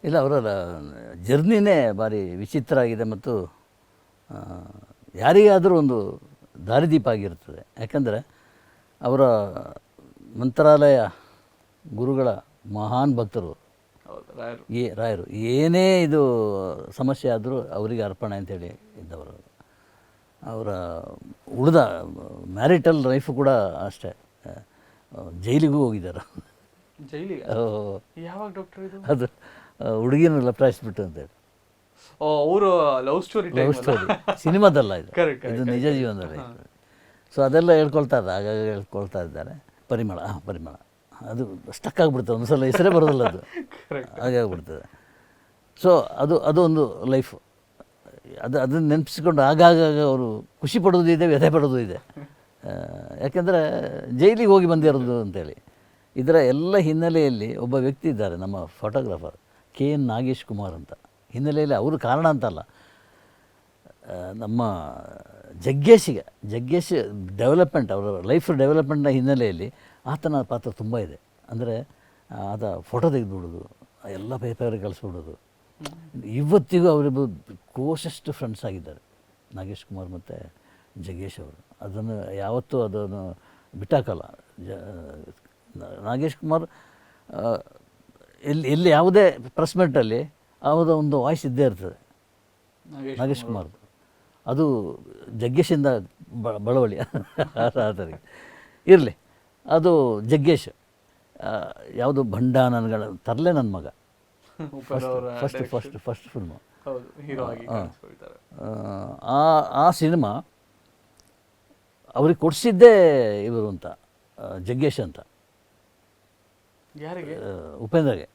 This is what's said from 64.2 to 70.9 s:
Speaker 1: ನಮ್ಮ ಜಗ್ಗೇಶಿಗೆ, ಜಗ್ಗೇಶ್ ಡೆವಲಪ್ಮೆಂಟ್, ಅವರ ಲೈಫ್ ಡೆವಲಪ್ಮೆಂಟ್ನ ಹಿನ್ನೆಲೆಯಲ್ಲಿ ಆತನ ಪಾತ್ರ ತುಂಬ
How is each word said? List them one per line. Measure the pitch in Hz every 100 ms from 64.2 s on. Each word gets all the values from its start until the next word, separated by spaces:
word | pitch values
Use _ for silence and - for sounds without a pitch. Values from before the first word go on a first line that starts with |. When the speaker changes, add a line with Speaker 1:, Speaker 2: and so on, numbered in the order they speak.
| 90
Speaker 1:
ನಮ್ಮ | 104 107 117 117 92 76 - - - - - - -
ಜಗ್ಗೇಶಿಗೆ, | 87 139 147 226 - 110 - _
ಜಗ್ಗೇಶ್ | 104 117 123 175 170 165 101 104 92 98
ಡೆವಲಪ್ಮೆಂಟ್, | 120 160 175 160 117
ಅವರ | 98 101 95 95
ಲೈಫ್ | 156 160 147
ಡೆವಲಪ್ಮೆಂಟ್ನ | 135 156 139 151 143
ಹಿನ್ನೆಲೆಯಲ್ಲಿ | 131 127 135 117 85 104 - _ _ -
ಆತನ | 147 160 147
ಪಾತ್ರ | 127 120 120
ತುಂಬ | 104 107